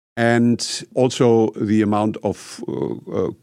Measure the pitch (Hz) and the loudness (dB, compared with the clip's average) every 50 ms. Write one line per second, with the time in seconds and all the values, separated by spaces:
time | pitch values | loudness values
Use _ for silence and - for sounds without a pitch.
0 | _ _ - 117 117 117 120 117 117 120 120 113 - - - - - - - 127 | _ _ -4 0 2 2 4 4 4 2 2 0 -2 -8 -8 -10 -12 -6 -2 0
1 | 127 131 - - 135 120 113 113 110 104 - - 117 101 110 107 107 104 107 104 | 0 0 2 2 4 4 6 4 4 2 0 -2 -2 0 2 2 2 2 2 0
2 | 107 107 85 - - 104 92 - - - - - - - - 64 67 - - - | 0 -2 -2 -4 -4 -4 -6 -6 -10 -18 -16 -14 -10 -8 -6 -6 -6 -6 -6 -8
3 | - - 87 101 95 73 - - | -10 -8 -6 -4 -4 -4 -6 -8